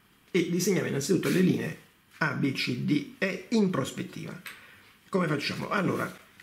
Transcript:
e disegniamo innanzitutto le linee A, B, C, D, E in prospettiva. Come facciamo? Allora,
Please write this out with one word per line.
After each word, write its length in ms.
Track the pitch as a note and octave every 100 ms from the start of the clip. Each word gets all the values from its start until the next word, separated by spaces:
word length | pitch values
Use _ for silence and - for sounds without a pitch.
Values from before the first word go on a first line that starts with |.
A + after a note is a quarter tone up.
| _ _ _
e 200 | F3+ -
disegniamo 400 | F3 G#3 E3+ B2
innanzitutto 400 | C#3 C#3 E3+ C#3
le 100 | E3
linee 380 | F3+ A2+ A#2 - - _ _ -
A, 160 | D#3
B, 180 | B2+ C#3
C, 240 | - - B2+
D, 340 | C3+ D3+ - -
E 280 | F#3+ F3+ -
in 180 | A3+ F#3+
prospettiva. 680 | F3+ - - - - - - - - - - - _ -
Come 200 | F#3+ E3
facciamo? 420 | C#3+ - - -
Allora, 440 | G3 D#3 A#2 A2+ - - -